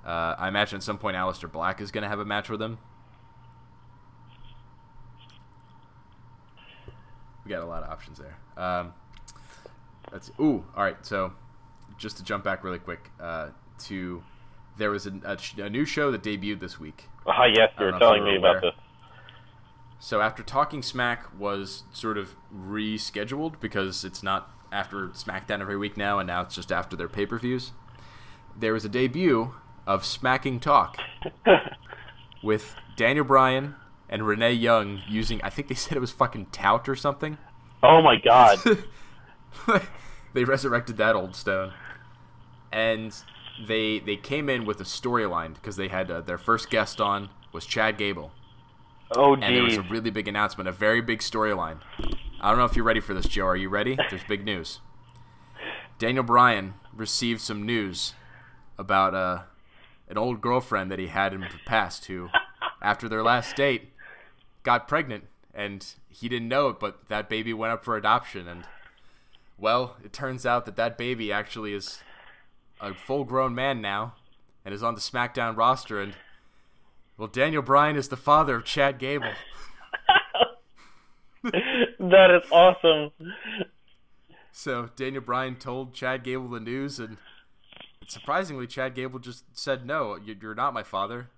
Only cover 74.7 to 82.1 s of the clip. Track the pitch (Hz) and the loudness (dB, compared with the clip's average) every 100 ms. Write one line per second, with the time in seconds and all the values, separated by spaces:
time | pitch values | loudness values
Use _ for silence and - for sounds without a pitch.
74.7 | 101 117 104 - 123 120 127 117 110 117 | -4 -4 -4 -6 -4 -2 -2 -4 2 2
75.7 | 131 - 104 101 101 - - _ _ _ | 2 -4 -6 -6 -10 -20 -20 _ _ _
76.7 | _ - - - - 107 127 147 156 131 | _ -20 -20 -20 -14 -8 -2 0 0 4
77.7 | 139 151 147 127 123 - 147 151 117 - | 4 4 0 -4 -6 4 4 4 -2 -4
78.7 | 147 139 127 131 143 - - - - - | 2 2 0 -6 -4 -6 -10 -14 -14 -14
79.7 | - - - - 762 - - - - _ | -16 -12 -2 2 2 2 0 0 -2 _
80.7 | - - - _ - - _ 240 180 254 | -20 -20 -20 _ -20 -20 _ -2 -2 0
81.7 | 254 226 - 185 | 0 -2 -2 8